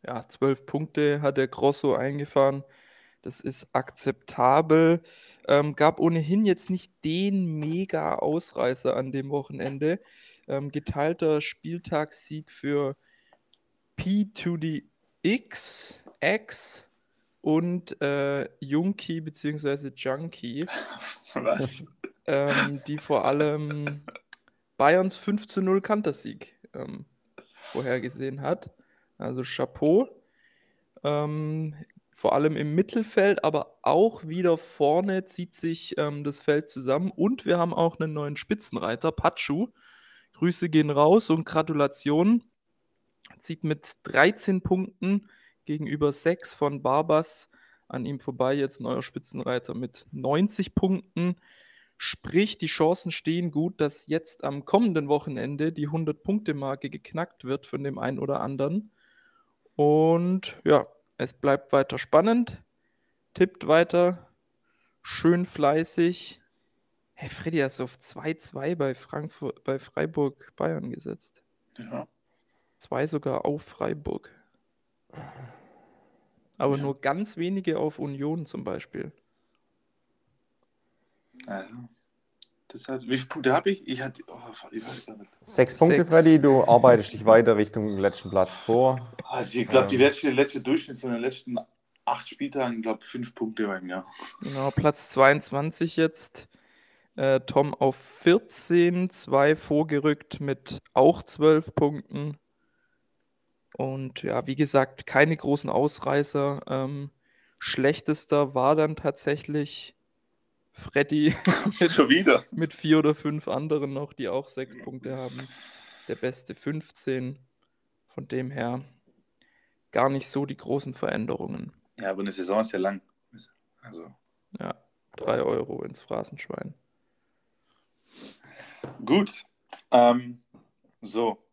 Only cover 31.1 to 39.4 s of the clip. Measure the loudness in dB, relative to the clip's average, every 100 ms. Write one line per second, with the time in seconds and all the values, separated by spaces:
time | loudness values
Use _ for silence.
31.1 | -2 -2 -4 -6 -6 -8 -10 -20 _ _
32.1 | _ 0 2 2 0 -2 0 0 -2 0
33.1 | 2 2 2 0 -2 -4 _ 2 4 4
34.1 | 0 -8 -2 2 2 -2 0 2 4 0
35.1 | -4 -6 -12 -12 -6 -6 -6 -6 -4 -4
36.1 | -4 -6 -4 0 0 0 -8 -2 0 0
37.1 | 0 0 0 0 2 2 2 0 0 -6
38.1 | -4 -6 -8 -4 -4 -4 -6 -4 -2 -2
39.1 | 0 -2 -2